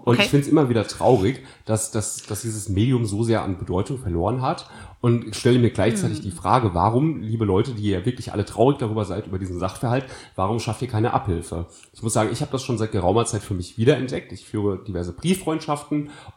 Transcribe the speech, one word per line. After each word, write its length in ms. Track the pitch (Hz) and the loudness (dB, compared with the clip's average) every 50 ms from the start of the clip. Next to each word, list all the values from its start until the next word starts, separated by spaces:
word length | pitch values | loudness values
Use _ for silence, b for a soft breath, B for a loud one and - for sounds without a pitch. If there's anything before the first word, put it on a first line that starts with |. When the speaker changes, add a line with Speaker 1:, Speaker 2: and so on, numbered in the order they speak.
| - | 2
Speaker 1:
Und 140 | 123 120 127 | 4 4 4
ich 80 | 202 - | 4 4
find's 180 | - 143 139 | 4 2 4
immer 220 | - 143 160 147 120 | 4 4 4 4 4
wieder 180 | 120 113 101 | 2 0 0
traurig, 580 | - - - 82 110 131 107 92 104 - B B B B B _ | -2 -4 0 4 4 6 6 4 2 0 B B B B B _
dass, 260 | - 110 107 - - | -2 -2 -2 -2 -4
dass, 320 | - 110 104 - - - - | -4 -4 -4 -6 -8 -10 -8
dass 180 | - 110 - | -8 -8 -6
dieses 280 | - 113 107 107 101 - | -6 -6 -8 -6 -4 -2
Medium 360 | 95 92 113 131 131 120 117 | 2 2 4 4 2 2 0
so 180 | 104 101 101 117 | 0 -2 0 0
sehr 180 | 113 113 104 - | 2 2 2 0
an 140 | 92 92 | -2 -4
Bedeutung 400 | 87 - 85 87 92 104 - 139 117 | -4 -4 -2 -2 -2 -2 -2 -4 -6
verloren 420 | - - 87 82 85 104 120 127 | -4 -4 -2 0 0 0 0 0
hat. 280 | 127 139 170 - - B B B B B B - | -2 -2 -2 -4 -8 B B B B B B 0
Und 280 | - 123 120 117 110 | 2 2 2 2 0
ich 80 | 107 104 | -4 -4
stelle 240 | - - 123 123 127 | 2 4 4 6 6
mir 100 | 117 - | 4 4
gleichzeitig 480 | - - 95 110 117 202 175 110 82 | 4 2 2 2 2 2 0 -2 -2
Speaker 2:
Hm. 60 | 101 - | -4 -6
Speaker 1:
die 80 | 95 | -8
Frage, 420 | - - - 92 110 127 117 101 85 | -8 -4 0 2 4 4 4 2 2
warum, 480 | 85 87 110 110 123 151 160 151 - | 2 2 4 4 2 2 2 0 -2
liebe 240 | 104 110 113 113 110 | -4 -4 -2 0 2
Leute, 280 | 101 95 95 110 135 117 | 2 2 2 2 0 -2
die 100 | 104 104 104 | -4 -2 -2
ihr 120 | 95 90 87 | 0 0 -2
wirklich 280 | 123 120 - - - - | -2 -4 -4 -6 -6 -4
alle 120 | 104 98 | -4 -4
traurig 340 | - - 101 113 135 147 - | -2 2 4 4 4 4 2
darüber 260 | 127 107 110 110 104 | 0 -2 -2 -2 -2
seid, 220 | 98 87 85 - | -2 -4 -6 -6
über 100 | 87 90 | -6 -6
diesen 220 | 92 98 92 90 85 | -6 -6 -6 -4 -4
Sachverhalt, 460 | 90 92 - - - 117 120 135 135 B B B B B _ | -4 -4 -4 -4 -2 -2 0 -2 -2 B B B B B _
warum 240 | - 95 95 113 117 | -2 -2 0 0 -2
schafft 220 | - - 123 - | -2 -4 -4 -4
ihr 60 | - | -4
keine 260 | 120 117 110 110 120 - | -2 0 0 0 0 -2
Abhilfe? 540 | - - 101 87 82 - - 87 85 85 B B B B B _ | -2 -2 -4 -4 -4 -4 -6 -8 -8 -8 B B B B B _
Ich 80 | - | -10
muss 120 | 104 113 - | -6 -2 0
sagen, 180 | 120 110 107 120 | 0 0 0 -2
ich 80 | 120 | -4
habe 100 | 147 - | -4 -4
das 120 | - 123 - | -6 -6 -4
schon 160 | - 123 104 | -4 -4 -2
seit 120 | 110 107 - | -2 -2 -2
geraumer 320 | 101 87 87 101 117 117 | 0 2 2 2 2 2
Zeit 180 | - - 104 - | 0 -2 -4 -4
für 100 | - 101 | -4 -6
mich 240 | 90 90 - - | -6 -6 -6 -4
wiederentdeckt. 540 | - 113 127 151 123 135 - - 85 - - | 0 4 4 4 4 0 -4 -6 -8 -8 -10
Ich 160 | 90 95 - | -14 -18 -12
führe 360 | - - 107 101 101 95 90 - | -8 -4 -2 0 -2 -2 -4 -6
diverse 300 | - 92 87 90 87 85 | -6 -6 -6 -6 -6 -6
Brieffreundschaften 960 | - - 165 185 180 - 160 160 151 - 156 147 147 - - 151 147 147 147 B B B B B | -2 0 0 0 0 0 -2 -2 -2 -2 -4 -4 -4 -4 -4 -4 -4 -4 -6 B B B B B